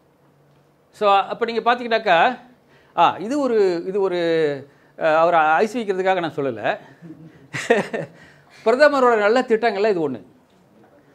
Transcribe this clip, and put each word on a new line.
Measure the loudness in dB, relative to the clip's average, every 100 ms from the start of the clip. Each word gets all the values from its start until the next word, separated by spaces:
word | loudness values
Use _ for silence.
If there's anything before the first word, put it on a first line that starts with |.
| _ _ _ _ _ _ _ _ _
So, | -4 2
அப்ப | 2 0 -4 -4
நீங்க | -2 -2
பாத்தீங்கன்னாக்கா, | -2 -2 -2 2 4 2 0 -12 _ _ _ _ 0
ஆ, | 2 0
இது | -4 -4
ஒரு, | 0 2 0 0 -4
இது | -4
ஒரு, | -2 -2 -2 0 0 -4 -10 _ _ -4
அஹ், | 0 2
அவரை | 4 4
ஐஸ் | 2 2 0 -4
வைக்கிறதுக்காக | -6 -2 0 0
நான் | -2 -4
சொல்லல. | -6 -4 -4 -6 -10 -20 -20 -20 -20 -20 -16
<laughs> | -8 -2 -2 -2 -8 -12 -16 -20 -20 _ -6 -2
பிரதமரோட | 4 4 4 2 4
நல்ல | 2 2
திட்டங்கள்ல | 0 0 0 0 0
இது | 0 -2
ஒண்ணு | -6 -14 _ _ _ _ _ _ _ _